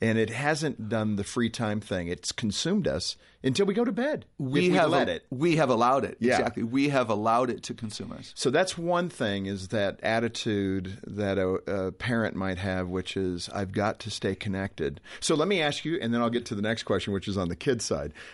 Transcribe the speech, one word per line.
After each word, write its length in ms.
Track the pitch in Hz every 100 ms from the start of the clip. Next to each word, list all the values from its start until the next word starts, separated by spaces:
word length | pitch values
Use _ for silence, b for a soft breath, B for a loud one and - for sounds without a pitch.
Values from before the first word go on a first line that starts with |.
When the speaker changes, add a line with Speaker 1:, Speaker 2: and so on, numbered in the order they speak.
Speaker 1:
And 160 | 113 110
it 120 | 107
hasn't 580 | 113 147 151 156 113 107
done 280 | 113 107 101
the 80 |
free 260 | 98 127 113
time 300 | - 110 104
thing. 260 | - 92 85
It's 240 | 90 -
consumed 560 | - 107 98 160 208 107
us 300 | 73 - - b b
until 240 | 254 220 196
we 80 |
go 100 | 208
to 60 | 240
bed, 340 | 202 277 202 - -
Speaker 2:
We 280 | 131 143 180
Speaker 1:
if 40 |
we 40 | 180
Speaker 2:
have 120 | 156
Speaker 1:
let 180 | 175 92
Speaker 2:
a-, 60 |
Speaker 1:
it. 120 | 80 -
Speaker 2:
we 260 | 127 170 156
have 120 | 135
allowed 360 | 113 120 139
it. 120 | 98 -
Speaker 1:
Yeah. 160 | 120 117
Speaker 2:
Exactly. 240 | 120 101
We 280 | 113 135 143
have 200 | 139 117
allowed 400 | 104 110 117 127
it 140 | 104
to 100 | -
consume 380 | 117 113 - -
us. 180 | - - -
Speaker 1:
So 140 | 131
that's 280 | 147 185 -
one 300 | 170 175 175
thing, 380 | - 113 98 95
is 220 | 98 92
that 300 | 110 98 -
attitude 920 | - 113 117 117 117 101 98 95 92 95
that 340 | - 101 101 98
a, 100 | 92 95 - 98 95
a 40 |
parent 440 | 87 117 117 104 -
might 220 | 95 90
have, 300 | 98 92 90
which 280 | 92 90 95
is, 320 | 92 87 -
"I've 200 | 98 98
got 260 | 101 104 -
to 100 | 104
stay 240 | - 104 95
connected." 640 | 101 95 98 - 71 - B B
So 160 | -
let 140 | 156 175
me 120 | 190
ask 240 | 147 143
you, 140 | 151 165
and 140 | 117
then 60 | 120
I'll 80 | 117
get 160 | 117 117
to 80 |
the 80 | 104
next 220 | 107 117
question, 280 | - 98 -
which 140 | 98 104
is 100 | 98
on 120 | 87
the 80 | 85
kid 260 | 143 131
side. 300 | - 82 76 B B